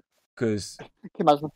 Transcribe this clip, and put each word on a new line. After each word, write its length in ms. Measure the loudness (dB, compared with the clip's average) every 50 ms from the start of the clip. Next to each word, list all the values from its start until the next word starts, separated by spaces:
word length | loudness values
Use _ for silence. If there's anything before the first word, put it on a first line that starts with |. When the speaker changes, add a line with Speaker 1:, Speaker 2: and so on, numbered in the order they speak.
| -14 _ _ _ _ _ -6
Speaker 1:
'Cause 420 | -2 0 0 0 -2 -4 -8 -14 -18
Speaker 2:
Can 80 | -20 -20 _ _ -20
you 60 | -10 -6 0
imagine 300 | 4 4 4 4 2 -6 -10